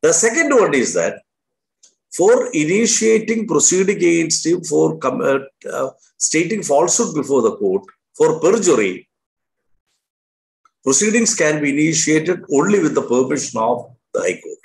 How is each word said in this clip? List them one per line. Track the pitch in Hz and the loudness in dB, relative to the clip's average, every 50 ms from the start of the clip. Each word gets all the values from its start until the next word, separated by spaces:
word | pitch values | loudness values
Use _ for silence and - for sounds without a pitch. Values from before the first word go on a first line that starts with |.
| - | 2
The | 160 165 | 2 2
second | - - 233 233 311 320 285 285 | 2 0 0 0 0 0 2 4
one | 247 202 - 147 | 2 2 2 2
is | 135 113 - - | 0 -2 0 -2
that | 87 82 - - - _ _ _ _ _ _ _ _ _ _ _ _ _ _ _ _ _ _ - | -2 -2 -2 -4 -8 _ _ _ _ _ _ _ _ _ _ _ _ _ _ _ _ _ _ -4
for | - 170 202 240 254 - - - | 0 4 4 4 4 2 -2 -2
initiating | 165 151 151 180 208 233 220 - - 220 220 220 220 - 190 226 226 214 | -2 -2 0 0 0 2 2 0 0 2 2 2 2 2 0 -4 -4 -2
proceeding | - 165 147 127 - 170 185 190 185 208 | 0 0 4 4 4 4 4 2 0 0
against | 165 175 170 170 170 165 160 160 - - | 0 2 2 2 2 0 -2 -4 -4 -2
him | 160 175 175 165 | -2 -2 -2 -2
for | - 151 151 156 160 156 - | -2 0 0 2 0 0 -2
com-, | - 131 127 - | -4 -4 -4 -2
uh, | 120 - 135 135 135 - _ _ - - | -2 0 -2 -2 -4 -8 _ _ -16 -12
uh, | - 135 135 131 - _ _ _ _ | -8 -6 -8 -8 -8 _ _ _ _
stating | _ - - - 156 175 170 220 208 185 | _ -4 -2 0 -2 -2 -2 -4 -6 -2
falsehood | - 143 143 165 180 - - 240 190 160 | 0 2 2 2 2 0 -2 -2 -2 -2
before | 151 135 - 135 131 113 | -6 -4 0 0 2 2
the | 110 - | 0 -2
court, | - 101 98 92 98 - - _ _ _ _ _ | 0 -4 -2 -2 -2 -4 -8 _ _ _ _ _
for | - 151 160 - - | 0 0 0 0 2
perjury, | - - 202 233 196 180 151 117 107 95 90 - - _ _ _ _ _ _ _ _ _ _ _ _ _ _ _ _ _ _ _ _ _ _ _ _ _ _ _ _ _ _ _ _ _ _ _ _ | 2 2 2 2 2 2 2 2 0 -2 -4 -6 -14 _ _ _ _ _ _ _ _ _ _ _ _ _ _ _ _ _ _ _ _ _ _ _ _ _ _ _ _ _ _ _ _ _ _ _ _
proceedings | 131 135 - 202 214 208 240 233 - - | -2 0 0 0 0 0 0 0 0 0
can | - 165 151 151 151 147 | 0 0 0 0 0 -2
be | 143 | -2
initiated | 139 143 151 160 160 156 - - 156 156 156 165 185 180 - - | 0 0 0 0 0 0 0 2 0 0 2 0 -4 -4 -4 -2
only | 147 139 151 190 208 202 | 0 0 2 2 2 2
with | 170 151 123 | 0 0 -2
the | 135 123 | -2 -2
permission | - 120 123 131 131 147 135 127 - - 117 | 0 0 0 0 0 -2 -6 -6 -8 -6 -4
of | 113 113 123 120 - - - _ _ _ _ | -2 -2 -2 -4 -6 -14 -20 _ _ _ _
the | - | -4
High | 92 90 90 - | -2 -2 -4 -4
Court. | - - - _ _ | -10 -18 -18 _ _